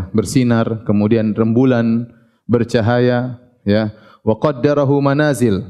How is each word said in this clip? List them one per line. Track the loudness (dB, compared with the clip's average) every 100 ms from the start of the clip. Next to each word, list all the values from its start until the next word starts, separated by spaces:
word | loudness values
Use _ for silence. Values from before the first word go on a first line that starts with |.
| -2
bersinar, | -4 -2 0 2 0 -2 -4
kemudian | -2 0 2 0 0
rembulan | -2 0 2 2 2 0 -2 -4 -14 _ _
bercahaya, | -2 0 2 0 2 2 2 0 -4 -10 _ _
ya. | -2 0 0 -8 -20 _
"Wa | -4 -2
qaddarahu | -2 0 0 2 2 2
manazil," | 0 0 0 0 0 0 -2